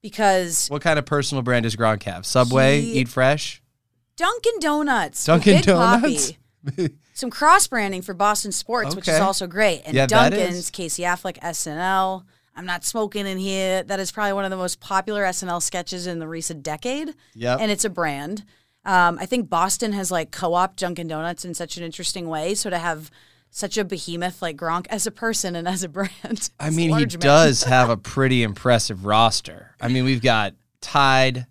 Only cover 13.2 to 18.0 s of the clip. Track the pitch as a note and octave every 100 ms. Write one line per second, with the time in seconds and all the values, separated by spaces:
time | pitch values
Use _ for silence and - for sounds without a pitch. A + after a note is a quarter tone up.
13.2 | G3 F#3+ F#3+ F#3+ F#3+ F#3+ - G3 F#3 -
14.2 | G#3 G3 G3 F#3+ F3+ - - F#3+ F#3+ G#3
15.2 | F#3+ F3+ F#3 F3 - F3+ E3+ F3+ F3+ E3+
16.2 | D#3+ E3 E3 D#3+ C#3+ D3+ A#3+ C#4 D#4 -
17.2 | _ A2 A#2+ C3 G#3+ G3+ A3 F3